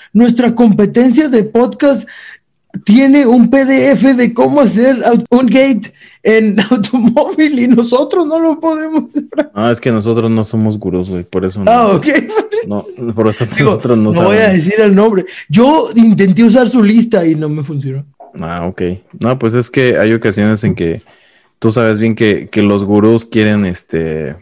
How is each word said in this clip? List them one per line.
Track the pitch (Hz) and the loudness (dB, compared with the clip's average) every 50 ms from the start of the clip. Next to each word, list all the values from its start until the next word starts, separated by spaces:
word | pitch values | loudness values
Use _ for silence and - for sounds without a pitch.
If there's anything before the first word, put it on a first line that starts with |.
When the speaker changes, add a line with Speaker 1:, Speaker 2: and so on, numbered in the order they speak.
| - _ - | -10 _ 0
Speaker 1:
nuestra | 208 240 240 240 - 240 233 233 | 2 2 2 2 2 0 0 2
competencia | - 240 220 180 175 202 202 - 240 247 262 226 294 311 | 2 2 2 2 2 0 0 2 2 2 2 2 2 0
de | 277 254 220 196 | 2 0 0 0
podcast | 214 - 233 247 - 247 - 294 277 269 202 - - - - - - - - _ _ _ _ _ _ - 190 - | 0 0 0 0 -2 -2 0 0 0 0 0 -4 -12 -18 -20 -20 -20 -20 -20 _ _ _ _ _ _ -16 -4 0
tiene | - 208 262 277 269 277 294 277 | 2 4 4 6 4 4 4 4
un | 226 247 247 233 233 | 4 4 4 4 4
P | 262 277 269 | 2 2 2
D | 262 269 262 254 285 | 2 0 2 2 2
F | 262 165 214 269 262 | 2 2 2 2 2
de | 240 240 220 - | 2 0 0 0
cómo | 262 262 262 277 294 | 0 0 0 2 2
hacer | 269 190 175 214 240 269 262 226 - | 2 2 2 2 2 2 2 0 0
au-, | 233 240 233 - - | 0 0 0 0 2
un | 247 247 262 | 0 2 2
gate | 220 202 262 269 277 254 202 - - - _ - - _ _ | 2 2 2 2 2 0 -2 -6 -10 -18 _ -20 -20 _ _
en | - - 220 220 220 214 185 214 | -2 0 2 2 2 0 0 -2
<laughs> | 190 - | -2 0
automóvil | 247 208 - - - 254 214 - - 294 285 349 - 311 311 294 294 247 | -2 -2 -2 -2 -2 0 0 0 0 0 -2 -2 0 -2 0 0 0 0
y | 240 | 0
nosotros | 247 233 226 233 233 240 262 302 294 - 370 330 | 2 2 2 2 0 0 -2 -2 -2 -2 -2 -2
no | 294 320 330 | -2 -2 -2
lo | 330 330 302 320 | -2 -2 -2 -2
podemos | 330 320 311 311 311 320 320 302 - - | -4 -4 -4 -4 -6 -6 -4 -6 -6 -6
hacer. | - 294 294 - - 285 294 - - | -8 -10 -10 -6 -6 -6 -6 -6 -4
Speaker 2:
No, | 101 113 120 | -4 -2 -2
es | 117 - | -2 -2
que | - 131 | -2 -2
nosotros | 113 107 101 117 113 117 113 113 | -2 -2 -2 -2 -2 -2 -2 -2
no | 113 113 107 | -2 -2 -2
somos | - - 110 110 107 104 | -2 -2 -2 -2 -2 -4
gurús, | 104 101 92 90 90 90 95 | -4 -6 -6 -4 -4 -6 -6
güey, | 92 87 87 | -8 -10 -8
por | - - 92 95 | -8 -6 -6 -4
eso | 92 92 101 95 | -6 -6 -4 0
no. | 214 | 0
Speaker 1:
Ah, | 233 247 233 202 190 | 2 2 2 0 0
ok. | 147 - 302 269 277 240 392 440 427 - - 415 440 466 | 0 0 0 -2 -2 -2 -4 -4 -6 -6 -4 -6 -6 -6
Speaker 2:
No, | - 104 101 - - - - 120 117 104 | -6 -8 -8 -10 -12 -14 -12 -10 -6 -2
por | 113 110 110 | -2 -2 -2
eso | 110 - 123 | -2 -4 -6
Speaker 1:
Digo, | 107 - - 143 208 | -6 -4 -2 0 0
Speaker 2:
nosotros | 185 113 - 123 120 | 0 0 0 0 0
no | 110 107 107 | 2 2 0
Speaker 1:
no | 170 170 175 | 0 2 2
voy | 190 208 | 2 2
a | 220 220 | 2 2
Speaker 2:
sabemos. | 202 190 175 156 | 2 2 0 0
Speaker 1:
decir | 185 208 220 | 0 0 2
el | 214 208 190 | 2 4 4
nombre. | 196 214 226 208 185 - - - - - - | 4 2 2 0 -2 -4 -6 -10 -16 -8 -2
Yo | 147 214 247 277 311 320 - - - | 2 2 4 4 2 2 0 0 2
intenté | 233 226 226 202 156 196 185 175 220 233 | 2 4 4 4 2 2 2 2 4 4
usar | 220 214 262 247 214 | 4 4 4 2 2
su | 254 240 208 | 2 2 2
lista | 202 220 233 233 - 220 185 170 | 4 4 2 2 2 0 0 0
y | 160 160 | 0 0
no | 151 156 151 | -2 -4 -6
me | 151 156 143 | -6 -6 -8
funcionó. | 160 151 139 143 135 135 139 143 - _ - - - - - | -8 -8 -8 -8 -8 -8 -10 -12 -14 _ -20 -20 -20 -16 -12
Speaker 2:
Ah, | 80 82 85 87 85 | -12 -10 -8 -8 -8
ok. | 92 95 - 92 87 92 101 _ _ - - | -8 -6 -6 -6 -6 -6 -8 _ _ -10 -4
No, | - 117 131 135 | -2 -2 -2 0
pues | 117 110 113 | -2 -2 -2
es | 123 117 - | -2 -4 -2
que | - 139 127 123 107 | -2 0 0 2 2
hay | 76 104 110 117 | 2 2 2 0
ocasiones | 113 - 113 90 104 104 110 110 104 117 | 0 -2 -2 -2 0 0 0 0 0 -2
en | 101 92 | -4 -4
que | - 87 82 87 110 - _ _ _ _ _ _ _ _ _ _ - | -2 -4 -4 -6 -6 -10 _ _ _ _ _ _ _ _ _ _ -4
tú | - 113 110 | -2 -2 0
sabes | 127 113 110 107 104 | 0 0 0 0 0
bien | 113 113 110 | -2 -2 -2
que, | - 117 107 95 69 - - | 0 0 0 0 -2 -4 -6
que | - 107 104 | -2 0 0
los | 101 101 98 101 | 2 0 0 0
gurús | 95 104 104 104 113 117 113 - | 0 0 2 4 2 2 0 -2
quieren, | - - 110 107 107 107 104 101 | -4 -2 -2 0 0 0 0 -2
este, | 90 90 - - _ - 82 82 80 78 80 78 67 78 90 | -4 -6 -8 -10 _ -6 -6 -6 -6 -6 -8 -8 -10 -12 -14